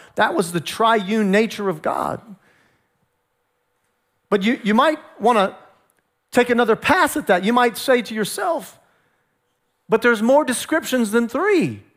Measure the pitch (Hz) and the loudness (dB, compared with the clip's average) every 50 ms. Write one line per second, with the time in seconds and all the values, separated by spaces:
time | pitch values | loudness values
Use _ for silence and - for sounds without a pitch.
0 | - _ _ - 208 - 370 277 185 165 175 170 139 - - - 220 220 226 226 | -20 _ _ -2 -2 0 0 -2 -4 -4 -6 -8 -8 -6 -4 0 0 2 2 0
1 | 190 185 220 220 214 190 190 208 233 208 - - 208 190 175 156 - - - - | 0 -2 -2 -2 0 2 2 2 0 0 -4 -6 -6 -6 -6 -4 -6 -6 -4 -4
2 | - 76 - - - 220 190 - _ _ _ _ _ _ _ _ _ _ _ _ | -4 -6 -6 -8 -12 -18 -20 -20 _ _ _ _ _ _ _ _ _ _ _ _
3 | _ _ _ _ _ _ _ _ _ _ _ _ _ _ _ _ _ _ _ _ | _ _ _ _ _ _ _ _ _ _ _ _ _ _ _ _ _ _ _ _
4 | _ _ _ _ _ _ 202 202 190 226 262 - - 196 214 233 277 320 311 302 | _ _ _ _ _ _ -2 0 0 -2 -2 -2 -2 0 2 4 4 2 2 -2
5 | - - - - 202 233 240 214 190 196 - - - _ _ _ _ _ _ _ | -8 -18 -10 -2 0 2 2 2 2 0 -2 -10 -20 _ _ _ _ _ _ _
6 | _ _ _ _ _ _ - 247 247 247 240 233 240 214 220 - - - 294 370 | _ _ _ _ _ _ 0 0 2 2 2 2 2 2 0 0 0 0 2 2
7 | 320 285 - 302 - - 190 180 185 208 240 247 247 240 - - - - 254 247 | 2 0 0 -4 0 0 0 0 0 0 2 2 2 0 -2 -2 0 0 0 0
8 | - - 220 220 202 - - 381 403 359 330 277 185 - - _ _ _ _ _ | 0 -4 -6 -6 -6 -6 -6 -6 -4 -4 -4 -4 -8 -12 -20 _ _ _ _ _
9 | _ _ _ _ _ _ _ _ _ _ _ _ _ _ _ _ _ - - 226 | _ _ _ _ _ _ _ _ _ _ _ _ _ _ _ _ _ -2 -2 2
10 | 233 240 233 208 214 240 269 294 302 254 240 - - - 311 330 226 - 254 254 | 2 2 2 2 2 4 4 4 4 2 -2 -6 -4 -2 -2 -2 0 -2 -2 0
11 | 233 202 208 233 233 220 - 269 359 427 415 339 202 131 107 101 - _ _ | 0 0 0 0 0 0 -2 -2 0 2 2 2 0 -2 -4 -10 -14 _ _